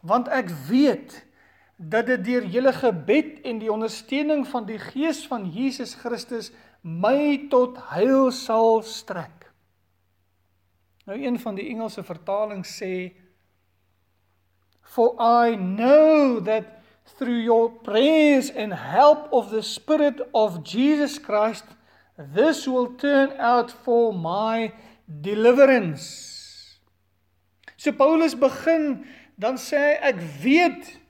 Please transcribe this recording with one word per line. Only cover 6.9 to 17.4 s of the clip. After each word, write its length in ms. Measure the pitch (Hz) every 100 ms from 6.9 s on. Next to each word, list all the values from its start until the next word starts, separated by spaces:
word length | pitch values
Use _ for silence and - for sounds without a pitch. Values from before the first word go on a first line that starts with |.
| 165 202 277 294 277 285
tot 280 | 262 247 - -
heil 400 | 156 226 269 262
sal 500 | 254 - 226 226 226
strek." 720 | 220 - - 185 160 _ _ _ _ _ _ _ _ _ _ _ _ _ _ _ _ _ -
Nou, 100 | 208
een 160 | 277 240
van 160 | 240 196
die 140 | 202
Engelse 340 | 226 226 214
vertalings 760 | 185 165 - 196 214 202 180 -
sê, 320 | 190 185 180 _ _ _ _ _ _ _ _ _ _ _ _ _ _ _ _ _
"For 340 | _ - 226 233
I 360 | 233 240 233 226
know 880 | 185 196 240 294 311 311 277 233
that 200 | 185 220 - - _ _ _ _
through 260 | 247 240